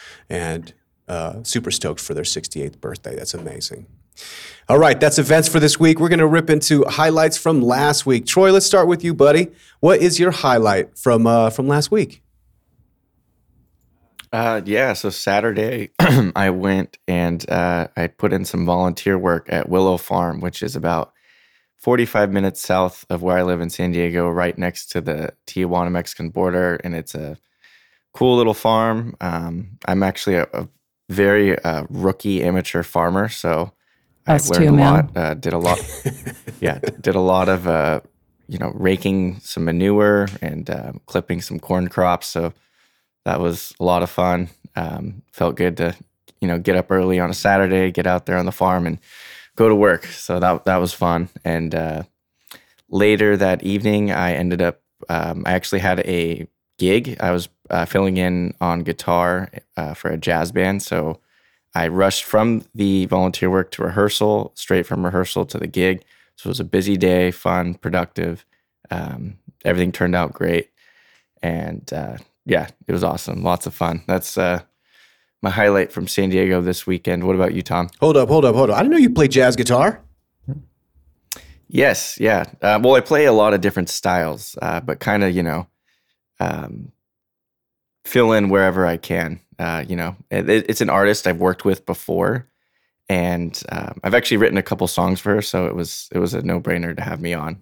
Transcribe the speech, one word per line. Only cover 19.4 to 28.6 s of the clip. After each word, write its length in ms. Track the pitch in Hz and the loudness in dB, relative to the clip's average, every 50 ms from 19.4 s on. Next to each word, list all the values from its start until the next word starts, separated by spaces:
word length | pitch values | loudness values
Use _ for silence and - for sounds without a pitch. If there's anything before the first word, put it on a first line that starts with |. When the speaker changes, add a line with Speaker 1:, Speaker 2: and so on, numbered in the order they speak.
| - - | -2 -4
Speaker 2:
at 200 | 85 80 - - | -4 -4 -2 0
Willow 260 | 90 92 95 95 90 | 2 2 4 2 2
Farm, 460 | 87 - - 95 92 87 85 80 82 | 0 -2 -2 -2 -2 -2 -2 -4 -6
which 200 | 87 90 - - | -8 -8 -8 -8
is 140 | - - - | -8 -8 -6
about 380 | 80 - 85 85 82 - - _ _ _ _ _ _ _ _ _ _ _ _ _ | -4 -2 -2 -2 -2 -4 -6 _ _ _ _ _ _ _ _ _ _ _ _ _
forty-five 560 | _ - 120 123 123 120 113 - 110 104 98 95 | _ -2 0 2 2 0 0 2 2 2 2 2
minutes 260 | 98 98 95 - - | 0 0 -2 -2 -4
south 460 | - - 92 92 92 92 - - - - | -2 0 2 2 2 0 -2 -8 -8 -8
of 120 | 90 85 | -8 -4
where 160 | 87 90 90 | 0 0 2
I 60 | 90 90 | 2 2
live 180 | 90 90 85 | 0 0 -2
in 80 | 85 85 | -4 -6
San 240 | - - 90 90 85 | -6 -4 -4 -2 -2
Diego, 360 | 87 87 85 85 87 87 87 | -2 -2 0 0 0 0 0
right 280 | 85 87 90 90 - | 0 0 -2 -2 -2
next 340 | - 90 90 - - - - | -4 -6 -6 -6 -8 -12 -8
to 80 | - 90 | -8 -6
the 340 | 73 82 78 78 78 - - _ _ | -4 -4 -6 -6 -6 -10 -12 _ _
Tijuana 440 | - - 92 92 87 87 87 87 87 | -10 -6 -4 -2 -2 -2 -2 -2 -2
Mexican 400 | 87 87 85 - - - 85 82 | -2 -4 -6 -8 -10 -10 -12 -8
border. 520 | - 85 92 90 87 90 90 87 87 - - | -4 -2 -2 0 0 0 0 0 -2 -4 -6
And 100 | 87 85 | -8 -8
it's 220 | 82 80 - - | -8 -10 -12 -12
a 220 | 76 76 71 78 - _ _ _ _ _ _ _ _ _ _ _ _ _ _ - | -12 -12 -12 -14 -16 _ _ _ _ _ _ _ _ _ _ _ _ _ _ -4
cool 220 | - 127 127 123 | 0 2 4 4
little 180 | 120 120 110 107 | 4 4 2 0
farm. 600 | - | 0